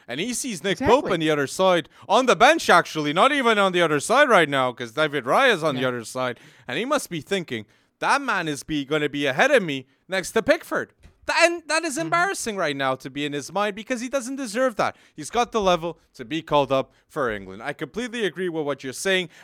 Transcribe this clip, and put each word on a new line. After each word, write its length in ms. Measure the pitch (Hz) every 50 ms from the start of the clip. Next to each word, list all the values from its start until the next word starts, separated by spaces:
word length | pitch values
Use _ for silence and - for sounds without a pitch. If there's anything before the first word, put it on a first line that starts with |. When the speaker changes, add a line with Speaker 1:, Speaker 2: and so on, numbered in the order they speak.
| _
Speaker 1:
And 120 | - 120 139
he 160 | 190 247 240
sees 280 | - - 262 208 147 -
Nick 100 | 202 180
Speaker 2:
Exactly. 280 | - 254 285 226 294
Speaker 1:
Pope 80 | 302 -
on 80 | 190 165
the 120 | 160 156
other 160 | 151 147 139
side, 420 | 127 - - 190 190 180 170 - - _ - -
on 200 | - 196 240 262
the 80 | 240 202
bench, 340 | 160 226 277 330 330 - -
actually, 420 | 190 170 156 - - 156 147 147
not 200 | 147 180 226 269
even 260 | 294 285 247 233 220
on 140 | 208 196 190
the 100 | 175 175
other 180 | 175 156 151 143
side 300 | - - 220 269 294 269
right 180 | 226 180 165
now, 240 | 143 143 135 131 127
'cause 200 | 120 - 123 113
David 320 | 110 147 156 151 139 143 113
Raya 260 | 127 160 226 277 254 214
is 80 | 160 160
on 100 | 156 135
the 80 | 127
Speaker 2:
Yeah. 60 | 131
Speaker 1:
other 160 | 127 123 120 110
side. 340 | - - 131 127 123 117 - - - - _ _
And 100 | - 123
he 80 | 165 220
must 240 | 269 302 262 - -
be 120 | 175 156
thinking, 440 | 131 - 196 190 170 - 127 110 104 - _ _ _ _ _
"That 240 | _ 151 180 240 277
man 260 | 277 247 214 190 170
is 140 | 156 147 120
be, 240 | - - 156 147 139
gonna 240 | 127 151 151 147 147
be 160 | 131 143 143
ahead 240 | 139 131 156 233 269
of 140 | 294 240 196
me 240 | 160 139 131 127 _ _ _ _
next 260 | - 185 190 180 - -
to 100 | 226 180
Pickford." 500 | - 311 339 - - - 175 113 - _ _ - - _ _ _
Tha-, 80 | - 285 311
and 240 | 339 339 339 349 302
that 160 | - 302 320 330
is 100 | 330 240
Speaker 2:
Mm-hmm. 80 | 302
Speaker 1:
embarrassing 540 | 330 320 339 339 349 392 370 - - 233 208
right 200 | 190 170 151 143
now 180 | 139 139 135 131
to 160 | 131 - 143
be 160 | 131 143 147
in 80 | 147 143
his 180 | 143 123 -
mind 240 | 160 196 208 214 196
because 240 | 214 214 - 262 220
he 100 | 240 254
doesn't 260 | 254 277 220 247 277
deserve 400 | 269 277 220 190 240 262 254 208
that. 200 | - 147 110 - _ _ _ _
He's 160 | - 147 -
got 200 | - 233 240 -
the 100 | - 220
level 360 | 196 185 175 165 160 175 160 - _ _ _
to 100 | - 123
be 200 | 110 151 160 156
called 280 | - 156 147 139 120
up 220 | 135 135 127 - _ _ _
for 240 | _ - 156 135 117
England. 320 | 107 101 98 92 95 101 113
I 100 | 139 143
completely 520 | - 160 139 - 202 247 233 220 240 214
agree 200 | 175 139 170 190 180
with 140 | 160 160 147
what 160 | 143 139 131 -
you're 100 | 131 120
saying. 360 | - - 190 190 185 180 156 - -